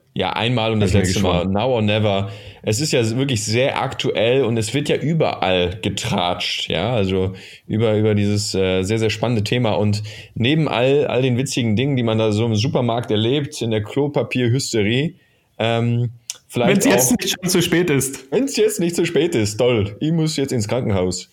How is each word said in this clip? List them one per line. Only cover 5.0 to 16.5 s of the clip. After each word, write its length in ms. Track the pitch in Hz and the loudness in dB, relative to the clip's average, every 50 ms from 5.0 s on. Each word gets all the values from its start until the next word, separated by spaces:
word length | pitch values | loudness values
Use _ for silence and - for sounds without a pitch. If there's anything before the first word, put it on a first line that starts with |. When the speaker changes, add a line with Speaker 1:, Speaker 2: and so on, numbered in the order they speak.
| 123 143 170 160 135 87 - - - 95 92 90 87 87 90 - | 0 0 0 0 0 0 0 0 0 0 2 2 2 0 -2 -4
Speaker 1:
getratscht, 840 | - 104 101 - - 117 190 202 87 90 90 - - - - - - - | -4 -4 -4 -4 -4 -2 -2 0 0 -2 -2 -4 -4 -6 -6 -6 -6 -4
ja, 240 | 85 82 90 117 | -4 -2 -2 -2
also 400 | 131 113 98 92 95 92 92 95 95 - - - - - _ | 0 0 0 0 0 0 -2 -2 -4 -8 -14 -20 -20 -20 _
über, 300 | - 110 110 117 113 107 | -4 -2 0 2 2 2
über 180 | 104 107 107 104 | 2 2 2 2
dieses, 400 | 104 101 104 104 101 104 - - | 2 2 2 0 0 -2 -2 -2
äh, 280 | 95 95 92 92 92 | 0 0 2 2 0
sehr, 160 | 92 95 110 113 | 0 0 0 0
sehr 120 | 110 104 | 0 0
spannende 340 | 98 - 110 117 123 110 101 | -2 -2 -2 0 0 0 0
Thema. 280 | - 123 123 123 107 | 0 0 0 2 2
Und 300 | 95 78 107 104 101 104 107 - - - - - - | 2 2 2 0 0 -2 -4 -8 -12 -16 -18 -12 -6
neben 340 | - 113 127 156 165 156 - | -2 0 2 2 2 0 0
all, 380 | - 110 123 131 139 147 139 | 0 2 2 2 2 2 2
all 160 | - - 123 | 2 0 0
den 140 | 135 131 120 | 2 2 0
witzigen 380 | 117 135 135 - 139 120 113 107 | 0 -2 -2 -2 -2 0 0 2
Dingen, 200 | 101 131 147 139 | 2 0 0 0
die 60 | 123 | 0
man 160 | 117 113 110 110 | 0 0 2 2
da 140 | 110 110 | 2 2
so 140 | 104 107 117 | 2 2 2
im 80 | 117 110 | 2 0
Supermarkt 560 | 104 107 - - 151 120 117 113 120 117 - | 0 0 0 0 0 0 0 0 -2 -2 0
erlebt, 500 | 107 104 110 117 135 151 139 - - - | 0 0 2 2 0 0 -2 -4 -6 -6
in 100 | 117 113 | -4 -2
der 120 | 110 110 | -2 -2
Klopapierhysterie, 1300 | 104 - - 139 143 143 143 139 117 - - 127 123 117 120 139 - - - 113 101 101 120 127 151 185 - - _ _ _ _ _ _ _ - | -4 -4 -2 -2 -2 0 0 -2 -2 -2 -2 0 0 2 0 0 -2 -2 0 0 2 2 2 0 -2 -2 -6 -10 _ _ _ _ _ _ _ -4
ähm, 520 | 110 113 117 117 117 120 117 120 120 117 120 - _ - - - _ | -2 0 0 0 0 0 0 0 -2 -4 -6 -10 _ -16 -16 -16 _
vielleicht 360 | - | -8